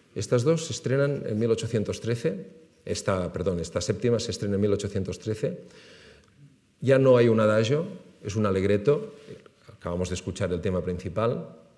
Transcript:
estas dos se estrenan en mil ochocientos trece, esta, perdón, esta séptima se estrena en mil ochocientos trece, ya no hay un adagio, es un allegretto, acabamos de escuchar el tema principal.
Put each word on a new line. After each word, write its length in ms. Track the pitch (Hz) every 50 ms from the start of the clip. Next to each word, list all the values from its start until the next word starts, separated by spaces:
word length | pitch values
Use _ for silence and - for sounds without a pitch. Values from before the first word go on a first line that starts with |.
| _ _ -
estas 280 | - 113 - 131 123 117
dos 240 | 151 165 160 - -
se 40 |
estrenan 520 | 110 - - 117 127 139 139 143 143 - - -
en 100 | 110 107
mil 140 | 113 117
ochocientos 480 | 113 107 - 113 - 110 101 - 92 -
trece, 480 | - 110 120 120 - 160 196 190 - - - - - - _ _ -
esta, 420 | - - - - - 98 92 90 82 -
perdón, 260 | - 90 95 90 85
esta 220 | 82 - - -
séptima 360 | - - 104 95 - 120 117 107
se 140 | - -
estrena 240 | - - 107 101 101
en 60 | 98
mil 100 | 104 104
ochocientos 480 | 101 98 - 98 - 101 95 95 90 -
trece, 480 | - 113 107 - - - 180 - - - - - - - - - - - - - - _ _ _ - - _ _ _ _ _ -
ya 180 | - 120 135 131
no 200 | 135 135 127 123
hay 100 | 120 117
un 140 | 113 110
adagio, 680 | 110 107 107 110 110 107 143 151 175 202 - - - - - - -
es 120 | - 98
un 100 | 110 107
allegretto, 680 | 101 95 95 92 98 101 101 101 143 147 156 - - - - - - - - - - _ _ _ -
acabamos 420 | - - - 90 87 87 92 90
de 60 | 92
escuchar 360 | 90 - 98 92 - 101 90 90
el 80 | 85
tema 200 | 82 101 90 90
principal. 760 | 85 90 90 85 - 90 82 107 110 117 143 175 170 - - - - _ _